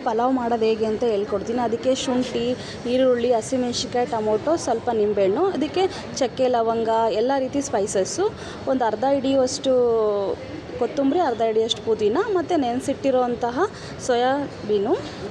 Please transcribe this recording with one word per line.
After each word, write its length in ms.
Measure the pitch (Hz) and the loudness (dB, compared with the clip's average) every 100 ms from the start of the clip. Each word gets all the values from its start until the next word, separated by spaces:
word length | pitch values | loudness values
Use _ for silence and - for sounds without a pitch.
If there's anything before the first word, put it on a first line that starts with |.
| 269 | 0
ಪಲಾವ್ 280 | 220 247 | 0 2
ಮಾಡೋದು 320 | 262 240 233 220 | 2 0 0 2
ಹೇಗೆ 200 | 220 220 | 2 0
ಅಂತ 180 | 214 | 0
ಹೇಳ್ಕೊಡ್ತೀನಿ. 560 | 240 208 208 202 202 240 | 0 0 0 -4 -2 -2
ಅದಕ್ಕೆ 360 | 240 233 254 262 | 0 0 0 0
ಶುಂಠಿ, 600 | - 254 247 240 240 247 - - 240 | 0 -2 -2 -2 -2 -4 -6 -8 -2
ಈರುಳ್ಳಿ, 420 | 254 262 240 240 | 2 4 4 2
ಹಸಿಮೆಣ್ಸಿನ್ಕಾಯಿ, 720 | 233 220 262 247 233 - 247 247 | 0 0 -2 -2 -4 -4 -2 -2
ಟೊಮೊಟೊ, 500 | 233 214 214 247 330 | -2 0 0 0 0
ಸ್ವಲ್ಪ 340 | 285 233 240 | 0 -2 0
ನಿಂಬೆಹಣ್ಣು, 560 | 226 208 202 190 226 381 | 0 2 2 2 2 2
ಅದಕ್ಕೆ 420 | 339 302 359 381 - - - | 0 -2 0 0 -2 -8 -2
ಚಕ್ಕೆ, 320 | 254 - 247 | -2 0 2
ಲವಂಗ, 420 | 247 226 226 226 226 226 | 2 2 0 2 2 2
ಎಲ್ಲ 220 | 202 240 277 | 2 2 0
ರೀತಿ 220 | 262 285 | 0 -2
ಸ್ಪೈಸಸ್ಸು, 640 | 277 220 190 202 185 - 415 - - - - | -2 -2 0 0 0 0 -2 -2 -12 -8 -2
ಒಂದು 180 | 262 233 | 0 0
ಅರ್ಧ 180 | 214 262 | 0 2
ಹಿಡಿಯುವಷ್ಟು 580 | 277 262 269 254 - 269 254 240 226 214 202 196 - - - - - | 2 2 2 2 0 2 4 4 4 2 0 -2 -4 -8 -12 -10 -4
ಕೊತ್ತಂಬರಿ, 400 | 233 - 269 349 | -4 0 2 2
ಅರ್ಧ 220 | 320 220 | 2 0
ಹಿಡಿಯಷ್ಟು 400 | 226 220 226 - 226 | 0 2 0 -2 -2
ಪುದೀನ, 320 | 214 208 262 453 359 | 2 2 2 0 0
ಮತ್ತು 200 | - 349 247 | 0 0 0
ನೆನೆಸಿಟ್ಟಿರೋಂತಹ 960 | 247 262 269 277 254 247 233 233 247 381 - - - - | -2 -4 -2 2 2 0 0 -2 0 -2 -4 -14 -8 0
ಸೋಯಾಬೀನು 880 | 240 254 277 269 - 208 208 208 415 - - 202 | 2 2 0 -4 -8 -2 0 0 -2 -4 -10 -4